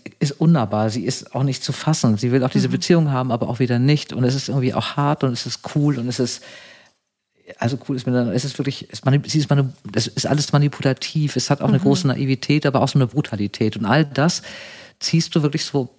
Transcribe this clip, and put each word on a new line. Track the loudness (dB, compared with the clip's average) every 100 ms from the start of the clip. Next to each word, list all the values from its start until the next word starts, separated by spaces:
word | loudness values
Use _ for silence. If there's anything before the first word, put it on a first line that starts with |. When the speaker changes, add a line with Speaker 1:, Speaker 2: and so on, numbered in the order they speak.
| -14 -4
Speaker 1:
ist | -4 2
unnahbar. | 4 4 2 0 0
Sie | 0
ist | -4 -6 -6
auch | -2
nicht | -2 -2
zu | -4
fassen. | -4 -2 0 2 2
Sie | 2
will | 2
auch | 2
diese | 2 0
Speaker 2:
Mhm. |
Speaker 1:
Beziehung | 0 2 4 4
haben, | 0 -2
aber | -2 -2
auch | -2
wieder | 0 2
nicht. | 4 2 0
Und | 0
es | 0
ist | 0 -2
irgendwie | -2 0
auch | -2 -4 -2
hart | 0 0
und | 0
es | -2
ist | -6 -10 -4
cool | 0 2 0
und | -2
es | -2
ist, | -2 -4 -14 -20 -20 -20 _ _ _ _ _ _ -20 -4
also | -4 -2 -4
cool | -4
ist | 0
mir |
dann, | 0 0
es | -2 -2
ist | -4
wirklich, | -4 -6 -10
es | -4
manip-, | 2 2 2
sie | 0
ist | 2
manip-, | 2 0 -4 -6
das | -4 -2
ist | -2 0
alles | 0 2
manipulativ. | 2 2 0 -2 -2 -4 -2 -2 0
Es | -2
hat | 0
auch | 2
eine | 2
Speaker 2:
Mhm. |
Speaker 1:
große | 4 2 2
Naivität, | 0 0 0 0 2
aber | 2 2
auch | 2
so | 4
eine | 2
Brutalität. | 0 -2 -2 -4 0 -2 0
Und |
all | 2 2 2
das | 2 0 0 -6 -16 -16 -20 -20 -10
ziehst | -2 0 0 0
du |
wirklich | 0 0
so | -4 -4 -4